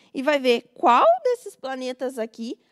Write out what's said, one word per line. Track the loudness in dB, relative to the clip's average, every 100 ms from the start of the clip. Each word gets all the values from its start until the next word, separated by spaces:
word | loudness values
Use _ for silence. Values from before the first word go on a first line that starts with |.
| _
e | -6
vai | -2 0
ver | 2 0 -2
qual | -2 2 4 4 4
desses | 0 -4 -6 -14
planetas | -10 -8 -8 -8 -8 -6
aqui | -10 -10 -12 -12 _